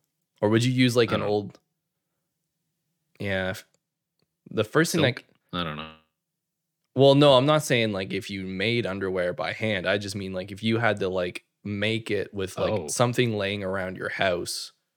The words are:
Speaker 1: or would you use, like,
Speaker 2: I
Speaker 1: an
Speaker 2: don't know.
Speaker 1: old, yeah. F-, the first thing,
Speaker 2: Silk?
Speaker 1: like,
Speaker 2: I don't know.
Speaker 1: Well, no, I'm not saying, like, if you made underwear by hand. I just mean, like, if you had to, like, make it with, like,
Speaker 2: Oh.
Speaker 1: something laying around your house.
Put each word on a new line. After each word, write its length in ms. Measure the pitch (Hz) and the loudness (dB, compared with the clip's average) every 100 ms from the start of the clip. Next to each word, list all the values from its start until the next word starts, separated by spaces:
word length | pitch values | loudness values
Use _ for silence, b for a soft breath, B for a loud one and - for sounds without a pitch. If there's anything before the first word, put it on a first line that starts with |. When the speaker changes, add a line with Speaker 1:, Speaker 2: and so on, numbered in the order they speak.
| _ _ _ _ | _ _ _ _
Speaker 1:
or 80 | 107 | 2
would 160 | 113 | 4
you 80 | 123 | 2
use, 220 | 127 127 120 | 4 4 4
like, 140 | 113 | 2
Speaker 2:
I 40 | 107 | 0
Speaker 1:
an 40 | |
Speaker 2:
don't 60 | 104 | 0
know. 40 | |
Speaker 1:
old, 240 | 104 98 - _ _ _ _ _ _ _ _ _ _ _ _ _ _ _ _ | -2 -4 -14 _ _ _ _ _ _ _ _ _ _ _ _ _ _ _ _
yeah. 300 | 101 95 92 | -4 -2 -2
F-, 160 | 95 - _ _ _ _ _ _ _ - | -6 -14 _ _ _ _ _ _ _ -6
the 120 | 107 | -4
first 280 | 107 147 165 | 0 0 2
thing, 80 | 165 | 2
Speaker 2:
Silk? 40 | 139 120 | 0 0
Speaker 1:
like, 100 | - _ _ | -14 _ _
Speaker 2:
I 120 | 87 | -6
don't 120 | 82 76 | -6 -6
know. 160 | 78 78 78 _ _ _ _ _ _ _ _ | -12 -16 _ _ _ _ _ _ _ _ _
Speaker 1:
Well, 200 | 127 139 139 | 6 8 8
no, 180 | 147 | 8
I'm 120 | 127 143 | 8 6
not 160 | 151 | 2
saying, 280 | - 123 110 | 2 0 2
like, 200 | 98 98 | -2 -4
if 180 | 95 92 | -6 -6
you 140 | 98 95 | -8 -6
made 400 | 92 107 120 95 | -4 -2 0 -2
underwear 460 | 98 95 92 90 | -4 -2 -2 -2
by 200 | 87 80 | -2 -6
hand. 340 | 104 110 98 90 | -4 -2 -2 0
I 100 | 104 | -2
just 160 | 101 | -4
mean, 180 | 98 95 | -6 -6
like, 200 | 92 95 | -8 -10
if 100 | 95 | -6
you 160 | 110 113 | -2 0
had 220 | 117 101 | 0 0
to, 80 | 95 | -2
like, 360 | 92 90 - - _ | -2 -4 -8 -18 _
make 480 | 101 101 107 113 110 | -8 -4 -2 -4 -4
it 200 | 101 - | -6 -4
with, 240 | 101 92 - | -6 -8 -4
like, 160 | 92 | -4
Speaker 2:
Oh. 140 | 107 76 | -4 -4
Speaker 1:
something 480 | - 123 123 120 104 | 0 0 2 0 0
laying 280 | 98 101 | -4 -4
around 320 | 95 98 92 92 | -4 -4 -6 -6
your 140 | - | -8
house. 640 | - 98 87 92 - - _ _ | -2 0 0 -4 -10 -12 _ _